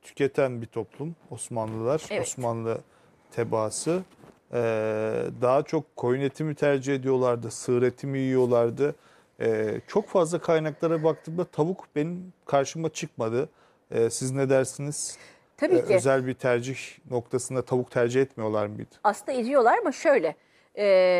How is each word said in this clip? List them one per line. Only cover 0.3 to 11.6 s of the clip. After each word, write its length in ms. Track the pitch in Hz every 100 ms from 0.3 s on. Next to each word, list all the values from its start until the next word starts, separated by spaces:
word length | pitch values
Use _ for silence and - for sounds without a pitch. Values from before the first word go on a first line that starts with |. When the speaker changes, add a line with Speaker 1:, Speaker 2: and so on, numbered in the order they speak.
| - 135 123
Speaker 1:
bir 40 | 113
toplum 480 | 120 107 - 151 170 -
Osmanlılar, 720 | 117 - 120 110 110 117 156 -
Speaker 2:
Evet. 100 | 202 170
Speaker 1:
Osmanlı 500 | - 120 113 113 113 - _ _ _ _
tebaası. 680 | - 110 110 107 - - 175 185 _ - - -
Ee, 40 | 123 117 110 110 107 110 117 120 120
daha 220 | 123 135
çok 320 | 151 160 - -
koyun 260 | 123 127
eti 220 | 139 -
mi 120 | 156 143
tercih 400 | 147 139 131 139
ediyorlardı, 560 | 131 131 127 120 113
sığır 300 | - - 123
eti 240 | 123 120 143
mi 120 | 135
yiyorlardı? 760 | 131 131 123 120 117 120 143 - _ _ _ -
Ee, 400 | 117 110 107 110 -
çok 200 | 202 214
fazla 320 | 196 160 165
kaynaklara 640 | - 160 156 147 165 165
baktığımda 400 | 160 156 - 170 175
tavuk 420 | -